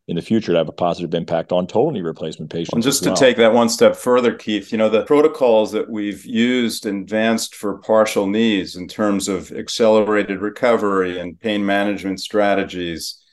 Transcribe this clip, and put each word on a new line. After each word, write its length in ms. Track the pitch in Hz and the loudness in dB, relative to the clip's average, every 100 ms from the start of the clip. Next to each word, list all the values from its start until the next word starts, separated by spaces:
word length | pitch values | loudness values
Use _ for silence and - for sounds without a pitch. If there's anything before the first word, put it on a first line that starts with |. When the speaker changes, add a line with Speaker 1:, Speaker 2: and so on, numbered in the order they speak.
| - | -8
Speaker 1:
in 100 | 85 | -8
the 60 | |
future 300 | - 113 101 | -2 -2 2
to 60 | 85 | 0
have 120 | 82 | 0
a 20 | |
positive 400 | - 87 82 85 | -2 -4 -2 -4
impact 400 | 85 82 82 82 | -4 -2 -4 -2
on 140 | 90 90 | -2 0
total 240 | 110 151 | 0 0
knee 100 | 123 | -2
replacement 500 | 82 80 80 78 78 | -6 -8 -10 -10 -10
patients 220 | 82 85 | -8 -4
Speaker 2:
And 100 | 117 | -2
just 200 | 120 139 | 0 0
Speaker 1:
as 20 | |
Speaker 2:
to 60 | - | 0
Speaker 1:
well. 60 | - | 4
Speaker 2:
take 200 | 131 113 | 4 6
that 160 | 113 | 4
one 160 | 117 117 | 4 2
step 260 | - 113 | 4 4
further, 380 | - 127 123 120 | 4 0 2 2
Keith, 400 | 113 - 104 - | -2 -2 -4 -2
you 60 | 110 | 0
know, 100 | 110 | 2
the 160 | 110 | 2
protocols 680 | - 147 156 156 127 110 104 | 4 4 4 4 2 4 2
that 180 | 107 - | -2 -6
we've 340 | 110 104 95 | -6 -6 -8
used 640 | - 113 120 127 113 - 110 | -4 0 2 2 -2 -4 -6
and 160 | 101 | -6
advanced 520 | 95 110 110 113 - | -4 0 0 0 -4
for 220 | - 104 98 | -8 -8 -6
partial 480 | - 110 107 113 98 | 2 2 4 0 0
knees 480 | 107 113 101 82 | 0 2 0 -2
in 140 | 90 87 | -10 -10
terms 400 | - 107 98 98 | -4 -2 0 -2
of 240 | 92 80 | -4 -6
accelerated 880 | - 110 - 110 110 104 104 98 95 | -12 -6 0 4 4 4 0 0 -4
recovery 800 | 104 - 120 113 104 95 92 90 | -6 0 2 2 2 0 -2 -4
and 200 | 87 82 | -10 -8
pain 280 | 113 104 98 | -4 -2 -2
management 540 | 101 101 95 95 95 | 0 -2 -4 -6 -8
strategies, 1000 | - 107 101 98 95 90 87 80 - - _ | -4 0 2 0 -2 -6 -8 -8 -10 -14 _